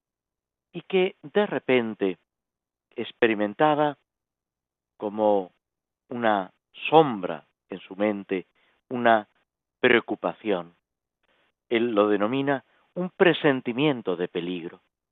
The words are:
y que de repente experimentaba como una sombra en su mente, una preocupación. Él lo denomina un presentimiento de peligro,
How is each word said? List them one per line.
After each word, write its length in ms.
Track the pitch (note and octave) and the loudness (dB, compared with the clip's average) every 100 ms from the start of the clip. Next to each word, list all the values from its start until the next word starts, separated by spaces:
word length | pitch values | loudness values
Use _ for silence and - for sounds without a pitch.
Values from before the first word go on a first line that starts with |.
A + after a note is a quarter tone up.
| _ _ _ _ _ _ _ | _ _ _ _ _ _ _
y 100 | E3+ | -16
que 360 | - F#3+ F#3 - | -4 0 0 -4
de 240 | D3 G3+ G#3 | -4 -2 0
repente 720 | C#3 - B2+ A2+ G#2 G2 F2 _ _ _ _ _ _ _ - | -2 0 0 2 -2 -4 -4 _ _ _ _ _ _ _ -12
experimentaba 1040 | A2 - A#2 G#2 G#2 G#2 D3+ D3 D3+ C#3 _ _ _ _ _ _ _ _ _ - | -12 0 0 2 -2 0 0 2 0 -4 _ _ _ _ _ _ _ _ _ -10
como 540 | G#2+ G#2+ G#2+ G2+ F2+ _ _ _ _ _ - | -8 0 2 2 -2 _ _ _ _ _ -12
una 420 | A#2+ A2+ G2+ F#2 _ _ - - | -4 0 0 -2 _ _ -12 2
sombra 560 | D#3 D3+ G#2+ F2 D#2 _ _ - | 4 4 0 -6 -10 _ _ -18
en 100 | F#2 | -16
su 140 | - F#2+ | -14 -4
mente, 520 | G#2 G2+ F#2+ F#2+ - _ _ _ - | -2 -2 -4 -6 -6 _ _ _ -10
una 380 | B2 A#2+ A2+ G#2 _ _ _ _ _ | 0 4 2 0 _ _ _ _ _
preocupación. 960 | B2 A#2 - G#2 F2+ - A2 F#2 E2+ _ _ _ _ _ _ _ _ _ - | 4 4 2 -4 -4 -4 -4 -4 -4 _ _ _ _ _ _ _ _ _ -4
Él 240 | A#2 A#2+ | -2 0
lo 140 | G#2 G#2 | 2 2
denomina 580 | G2+ G#2 C3+ C#3 C3+ - _ _ - | 2 0 -2 -2 -4 -6 _ _ -8
un 160 | F3+ | -8
presentimiento 1040 | - F#3 D3+ D3+ C3 B2+ A#2 D3+ B2+ G2 E2+ | 0 2 2 0 0 -2 -2 -2 -2 -4 -4
de 120 | F2+ | -4
peligro, 540 | F#2 F2 F2+ E2+ F#2 _ _ _ | -6 -6 -8 -10 -16 _ _ _